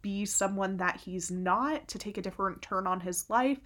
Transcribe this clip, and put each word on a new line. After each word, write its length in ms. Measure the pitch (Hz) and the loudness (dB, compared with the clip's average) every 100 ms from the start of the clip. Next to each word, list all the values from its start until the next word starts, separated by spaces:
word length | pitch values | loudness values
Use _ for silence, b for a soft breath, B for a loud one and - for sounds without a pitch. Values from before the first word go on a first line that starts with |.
be 220 | 202 196 | -2 -2
someone 540 | 202 - 196 196 190 190 | 0 2 2 2 0 2
that 180 | 180 - | 0 -2
he's 340 | - 180 170 | -6 -6 -4
not, 560 | 180 180 196 277 311 - | 0 2 4 4 0 -4
to 80 | - | -8
take 200 | 208 202 | -6 -6
a 40 | |
different 400 | 185 180 196 190 | -6 -2 -2 -2
turn 260 | - 190 190 | -4 -2 0
on 120 | 185 | 0
his 300 | 180 170 - | 0 -4 2
life? 280 | 226 262 269 | 4 4 0